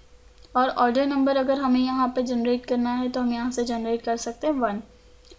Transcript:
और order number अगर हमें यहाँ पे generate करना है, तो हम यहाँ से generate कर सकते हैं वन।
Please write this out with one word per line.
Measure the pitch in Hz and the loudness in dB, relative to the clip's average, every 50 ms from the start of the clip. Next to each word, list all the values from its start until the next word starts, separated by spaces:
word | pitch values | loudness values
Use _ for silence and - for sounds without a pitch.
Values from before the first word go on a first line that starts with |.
| - - - - - - - - - - - | -20 -20 -20 -20 -20 -20 -20 -20 -20 -4 0
और | 254 254 262 | 0 2 2
order | - - 247 240 233 262 277 | 2 2 2 2 4 2 2
number | 277 277 277 269 277 269 269 | 2 2 2 2 2 2 2
अगर | 262 262 262 277 | 2 2 0 0
हमें | 277 254 254 254 | 2 2 2 4
यहाँ | 254 254 262 262 262 254 | 2 2 0 0 0 0
पे | 247 262 254 | 0 -2 -2
generate | 240 254 240 233 240 247 247 247 | -2 -2 -2 0 0 0 -2 -2
करना | - 247 247 240 240 247 | -2 -2 0 0 0 0
है, | 247 254 247 | -2 -2 -2
तो | 254 254 | -2 -2
हम | 247 240 240 | -2 0 -2
यहाँ | 233 233 254 | -2 -2 -4
से | 247 247 240 | -2 -2 -2
generate | 233 240 226 226 226 233 233 | -2 -2 -4 -2 -2 -4 -2
कर | - 240 233 233 | -2 -4 -4 -4
सकते | - 240 233 - - 302 | -4 -8 -8 -4 -2 -2
हैं | 302 | 0
वन। | 269 240 214 202 208 - - - - - - - - - - - | 0 0 -2 -2 -4 -8 -12 -20 -20 -20 -20 -20 -20 -20 -20 -20